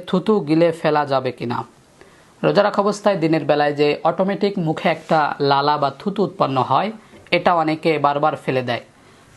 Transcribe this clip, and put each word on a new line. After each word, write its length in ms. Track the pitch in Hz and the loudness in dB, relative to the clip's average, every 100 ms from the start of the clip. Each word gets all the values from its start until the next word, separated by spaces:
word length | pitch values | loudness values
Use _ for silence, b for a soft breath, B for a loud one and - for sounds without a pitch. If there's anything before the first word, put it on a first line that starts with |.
| - | -2
থুতু 340 | 185 170 214 | -2 0 0
গিলে 320 | 151 160 170 | 2 2 2
ফেলা 340 | 160 165 151 143 | 2 0 0 0
যাবে 260 | 135 127 | -2 -2
কিনা? 320 | 123 123 117 - - _ - b b b b | -6 -6 -8 -10 -16 _ -20 b b b b
রোজা 180 | - 156 | 0 2
রাখা 200 | 202 202 | 2 2
অবস্থায় 340 | 202 202 214 190 | -2 0 0 0
দিনের 280 | 160 160 | 2 0
বেলায় 280 | 143 147 147 | 2 0 0
যে 260 | 143 147 143 | 2 0 0
অটোমেটিক 540 | 165 170 190 202 202 202 | 0 0 -2 0 -2 -2
মুখে 300 | 160 160 185 | -4 -2 -2
একটা 460 | 160 - 160 143 - | -2 0 0 0 0
লালা 380 | 143 139 143 147 | 0 2 2 0
বা 120 | 139 139 | -2 -4
থুতু 260 | - 196 | -6 -2
উৎপন্ন 380 | 185 - 143 135 | -2 -2 -2 0
হয়, 300 | 120 135 190 220 B B B | 0 0 -2 -6 B B B
এটা 240 | 175 170 | 0 2
অনেকে 440 | 175 156 156 170 151 | 2 0 -2 0 0
বারবার 380 | 143 143 151 147 | 0 2 0 -2
ফেলে 260 | - 131 | -2 -2
দেয়। 180 | 123 117 - _ b b b | -2 -4 -8 _ b b b